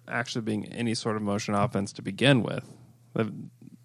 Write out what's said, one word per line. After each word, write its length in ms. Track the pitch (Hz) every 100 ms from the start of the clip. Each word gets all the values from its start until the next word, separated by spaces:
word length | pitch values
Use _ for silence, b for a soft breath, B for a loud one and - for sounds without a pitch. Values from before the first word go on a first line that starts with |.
| -
actually 360 | 120 120 127
being 240 | 110 107 -
any 220 | - 117
sort 220 | 110 117 107
of 60 |
motion 320 | 104 101 -
offense 380 | 104 104 98 98
to 80 | -
begin 400 | - 98 139 135
with. 200 | - - - - - - _
The, 80 | -
in 280 | 110 - - - - -